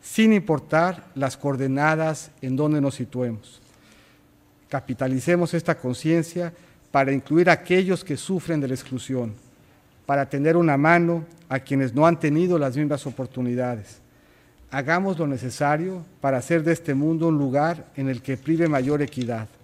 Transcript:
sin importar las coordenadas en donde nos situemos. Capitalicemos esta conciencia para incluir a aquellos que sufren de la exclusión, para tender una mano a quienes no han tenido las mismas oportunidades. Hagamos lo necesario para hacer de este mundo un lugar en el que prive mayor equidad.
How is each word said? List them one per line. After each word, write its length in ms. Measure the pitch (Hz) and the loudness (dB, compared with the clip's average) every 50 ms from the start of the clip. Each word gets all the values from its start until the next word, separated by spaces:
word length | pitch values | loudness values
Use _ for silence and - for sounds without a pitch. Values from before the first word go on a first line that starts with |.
sin 300 | _ - - - 220 220 | _ -8 0 4 4 6
importar 760 | 220 202 156 - 160 143 - - - 156 170 180 185 - - - - | 6 4 2 0 -2 -2 -2 0 0 2 2 2 -2 -6 -14 -14 -8
las 220 | 135 139 131 - | -4 -4 -4 -4
coordenadas 960 | - - 147 139 131 135 135 135 135 143 156 160 156 160 160 156 - - - _ _ | -4 -4 -4 -2 -2 -2 -2 0 2 2 2 2 2 0 -2 -2 -4 -10 -18 _ _
en 140 | - 131 131 | -6 -4 -2
donde 240 | 131 151 151 151 151 | 0 2 2 2 2
nos 160 | 139 139 131 | 2 0 -2
situemos. 680 | - 127 117 - 123 127 120 113 104 - - - - _ _ _ _ _ _ - - _ _ _ _ _ _ _ _ _ _ _ _ _ _ | -4 -8 -8 -4 -4 -4 -4 -4 -8 -12 -18 -20 -20 _ _ _ _ _ _ -20 -20 _ _ _ _ _ _ _ _ _ _ _ _ _ _
Capitalicemos 840 | - 135 - - 127 - 131 131 131 131 123 165 175 175 175 160 - | -6 -6 -6 -6 -6 -4 -2 -2 -2 -2 0 2 2 2 2 0 -2
esta 240 | 170 156 - 165 - | -4 -2 -2 -4 -2
conciencia 760 | - 127 127 - - 156 160 170 160 165 - 180 175 170 165 - - - - _ _ _ | -2 -6 -6 -2 0 2 2 2 0 -2 -4 -6 -6 -6 -8 -14 -20 -20 -20 _ _ _
para 220 | _ 139 135 135 | _ 2 2 2
incluir 380 | 139 139 - - 147 160 180 175 | 0 -2 -2 2 4 4 6 6
a 40 | 170 | 4
aquellos 500 | - - - 175 185 190 185 185 165 - | 2 2 0 2 2 2 2 -2 -4 -2
que 120 | - 147 | -6 -8
sufren 460 | 131 - - 190 180 143 - 165 151 | -8 -4 -4 -6 -6 -4 -4 -4 -2
de 80 | 139 131 | -2 -4
la 40 | 131 | -4
exclusión, 600 | 127 - - 131 127 - - 131 127 120 113 107 - - - _ _ _ _ _ _ _ _ _ _ _ | -6 -8 -8 -10 -10 -8 -6 -6 -4 -4 -6 -8 -12 -18 -20 _ _ _ _ _ _ _ _ _ _ _
para 240 | - 139 139 139 135 | -2 0 0 0 -2
tender 260 | - 139 139 156 165 | -2 -2 0 2 4
una 220 | 175 170 160 143 135 | 4 4 4 4 4
mano 480 | 143 156 170 175 175 170 170 170 160 - - - - _ | 4 6 6 4 4 2 0 -2 -4 -10 -18 -20 -12 _
a 100 | 127 135 | -6 -6
quienes 340 | 135 - 139 139 135 123 110 | -4 -2 -2 0 0 0 2
no 140 | 131 151 165 | 4 4 4
han 100 | 170 160 | 4 4
tenido 400 | - 156 147 156 180 185 175 165 | 0 0 2 2 2 2 2 0
las 200 | 143 135 120 139 | 0 0 -2 -2
mismas 280 | 151 147 151 135 - | -2 -2 -2 -4 -6
oportunidades. 920 | 143 120 - 135 120 - 127 127 123 120 123 127 123 123 110 98 - - - - _ _ _ _ _ _ _ _ _ _ _ - - | -10 -8 -8 -8 -8 -6 -4 -4 -2 -2 -2 -2 -4 -4 -8 -10 -16 -20 -20 -20 _ _ _ _ _ _ _ _ _ _ _ -20 -10
Hagamos 480 | - 135 139 131 160 175 190 196 190 156 | -8 -6 -2 0 0 0 0 -2 -2 -2
lo 80 | 165 147 | -2 -2
necesario 760 | 139 120 98 127 113 - 147 143 151 151 165 185 190 180 160 - - _ | -2 -4 -6 -8 -4 -2 0 0 2 0 -2 -4 -6 -8 -12 -16 -20 _
para 160 | - 139 135 127 | -2 0 0 0
hacer 260 | - - 170 165 156 | 0 0 0 2 2
de 80 | 165 | 2
este 220 | 165 160 - - 139 | 0 0 0 -2 0
mundo 340 | 135 143 156 165 160 160 165 | 0 2 2 2 2 2 2
un 100 | 160 147 | 2 2
lugar 500 | 143 135 127 139 147 160 175 165 - - _ - | 2 2 2 2 0 0 -2 -4 -10 -16 _ -6
en 100 | 135 135 | -4 -4
el 140 | 131 120 | -4 -4
que 160 | - - 135 123 | -4 -6 -6 -6
prive 320 | - 151 160 160 170 165 | -2 -2 0 2 2 2
mayor 320 | 151 139 131 131 147 147 | 2 2 0 0 0 0
equidad. 480 | 147 135 - - 123 117 120 113 110 104 _ _ | -2 -2 -4 -6 -4 -4 -4 -6 -6 -10 _ _